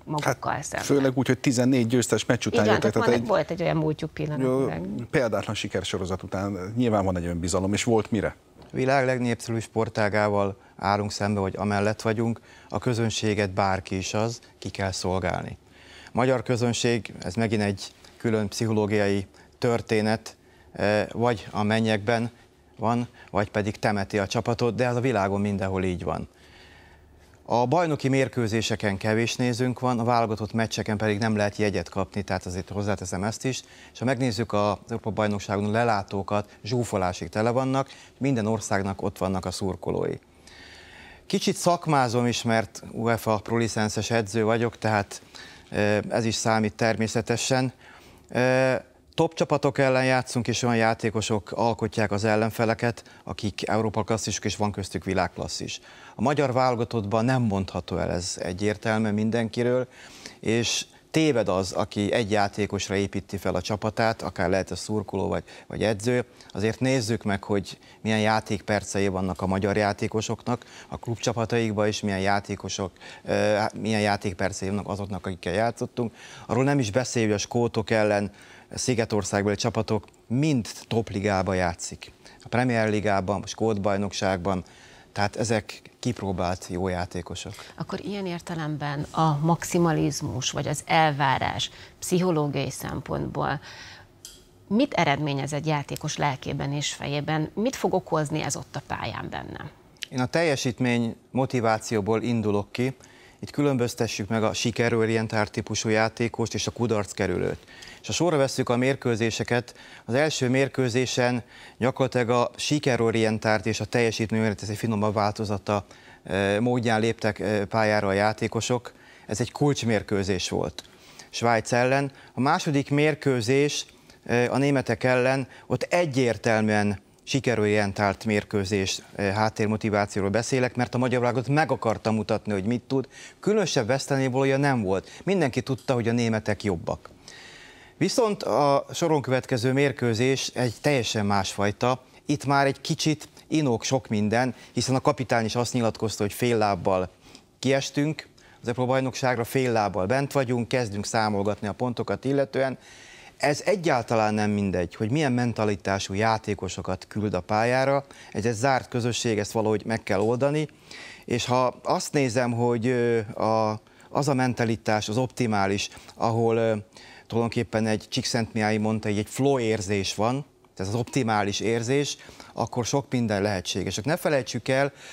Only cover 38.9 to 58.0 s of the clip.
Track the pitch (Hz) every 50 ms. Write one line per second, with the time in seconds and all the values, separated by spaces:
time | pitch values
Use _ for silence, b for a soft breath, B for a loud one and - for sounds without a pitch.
38.9 | 95 - - 98 98 - 95 95 95 92 90 92 90 - 101 95 90 - - -
39.9 | 90 92 90 85 82 - - B B B B B B B B B B B B B
40.9 | B B B B B B B - - 196 - - 185 - - 180 175 170 - 160
41.9 | 151 139 127 123 110 123 120 120 113 - - 117 113 113 110 107 - - - -
42.9 | - - 110 117 117 107 - 113 110 107 104 - 113 117 117 107 - 117 107 107
43.9 | - 113 101 - 120 113 113 98 101 117 110 104 113 113 117 117 - - - 110
44.9 | 110 104 101 - - - B B B B B B B B B - - - 104 104
45.9 | 107 104 - 95 - 113 113 113 107 - - 117 110 110 110 104 - - 120 113
46.9 | 110 98 110 107 - 120 107 - 120 113 - - 135 127 131 131 - B B B
47.9 | B B B B B B B - - 117 123 127 127 131 131 131 127 - - -
48.9 | - _ _ _ - - 160 160 - - 175 - 151 143 - 143 - - 139 131
49.9 | 131 127 127 131 131 127 123 - - 127 117 120 117 - - 120 120 113 113 113
50.9 | 113 - - 113 101 110 101 - 117 104 - - - - 110 117 113 - 113 107
51.9 | - - 107 98 104 104 101 113 107 107 110 113 110 - 120 107 113 104 - 120
52.9 | 113 - B B B B B - 85 - - 104 - - - - 92 107 113 110
53.9 | 107 113 101 - 113 107 - - 101 - - 107 98 - 104 104 98 - 98 -
54.9 | - 95 - 95 92 92 90 87 - - 85 82 - - 98 - - B B B
55.9 | B B B B B - 101 131 151 147 147 131 117 127 127 131 123 113 117 -
56.9 | - 120 101 101 107 113 113 123 131 131 120 110 98 98 92 - - 92 90 -
57.9 | 95 85